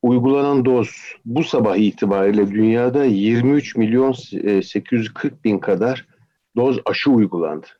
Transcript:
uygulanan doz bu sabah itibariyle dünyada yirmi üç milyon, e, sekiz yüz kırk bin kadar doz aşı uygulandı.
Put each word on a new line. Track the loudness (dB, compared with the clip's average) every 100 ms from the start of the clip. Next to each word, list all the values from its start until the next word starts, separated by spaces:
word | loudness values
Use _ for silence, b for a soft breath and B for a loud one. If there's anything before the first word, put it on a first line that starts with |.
uygulanan | 2 2 2 2 2 2
doz | 2 2 0 -8 -20 -18
bu | -6 -4
sabah | -2 0 0 2
itibariyle | 0 0 -2 0 2 2 0
dünyada | 2 2 2 0 2
yirmi | 2 2 2 2 2
üç | 0 -2 -2
milyon, | 0 2 0 -2 -8 -6
e, | 0 0
sekiz | 0 -6 -2 -4
yüz | -4
kırk | -6 -8 -4
bin | -2 -2
kadar | 0 0 0 -4 -10 _ _ _ _ -2
doz | 0 0 -4
aşı | -2 2
uygulandı. | 2 2 0 -4 -6 -12